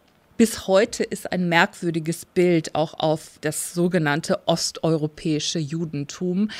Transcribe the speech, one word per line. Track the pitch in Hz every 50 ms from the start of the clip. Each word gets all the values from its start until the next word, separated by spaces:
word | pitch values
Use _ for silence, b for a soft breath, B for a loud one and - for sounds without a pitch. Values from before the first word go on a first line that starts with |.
| _ _ _ _ _ _ _ -
Bis | 233 214 - - -
heute | - 190 190 226 240 - - 214
ist | - - - - -
ein | - 180 180 175
merkwürdiges | 165 165 180 208 - - - 170 160 170 156 160 165 - -
Bild | - - 185 175 180 175 165 160 - -
auch | 151 156 160 -
auf | - - 160 156 - - - - -
das | - 151 156 - - - -
sogenannte | 175 175 180 175 180 156 147 143 156 160 - 190 - - -
osteuropäische | 165 165 - - - - - 165 160 156 151 151 - - - 165 156 147 - - - 170
Judentum. | 156 135 156 165 170 156 156 147 143 - - - 185 180 180 185 208 214 B B